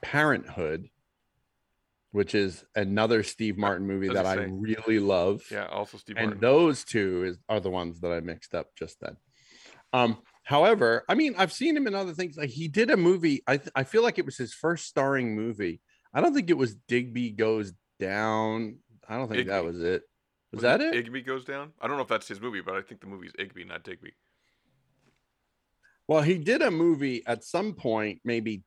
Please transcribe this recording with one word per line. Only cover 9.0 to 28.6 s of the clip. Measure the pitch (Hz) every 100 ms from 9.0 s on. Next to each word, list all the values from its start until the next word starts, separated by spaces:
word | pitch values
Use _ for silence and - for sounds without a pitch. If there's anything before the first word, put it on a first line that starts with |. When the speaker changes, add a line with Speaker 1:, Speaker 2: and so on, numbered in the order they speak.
Speaker 1:
then. | - - _ _ _ - - - _
Um, | 123 120 110 _ _
however, | - 143 180 226 120 117 -
I |
mean, | 214 311 185
I've | 185
seen | - 294 302
him | 262
in |
other | 196 190
things. | 160 180 151
Like, | 147
he | 120 165
did | 170 233
a | 233
movie, | 170 185 165 139 -
I | 143
th-, | -
I | -
feel | 135 214
like | 233 190
it |
was | 151 -
his | 120
first | - 160 165 -
starring | - 135 139 123 107
movie. | 113 104 95 85 _ _ _
I | -
don't | 339
think | 285 175
it | 151
was | 127 101 -
Digby | 120 123 117 120
Goes | 104 110 110 101 85 _ -
Down. | 95 101 110 110 110 110 113 - _ 110 -
I | 110
don't | 113
think | 110 123
that | 98
Speaker 2:
Igby. | 82
Speaker 1:
was | 85
it. | 85 92 - _ _ _ _
Was | 120
Speaker 2:
Wasn't | 120 170
Speaker 1:
that | 311 311
it? | 117
Speaker 2:
Igby | 131 127
Goes | 131
Down? | 127 139 147 -
I | 113
don't | 143
know |
if | 123
that's | 113 -
his | 98
movie, | 117 104
but | 87
I | 95
think | 98 107
the | 98
movie's | 98 90 -
Igby, | 98 90 87
not | 85
Digby. | 82 92 - - _ _ _ _ _ _ _ _ _ _ _ _ _ _ _ _ _ _ -
Speaker 1:
Well, | 156
he | 147 180
did | 151 262
a | 269
movie | 165 170 151 139 120 117
at | 120
some | - 175 214
point, | 190 127 110 107 95
maybe | 120 117 110 101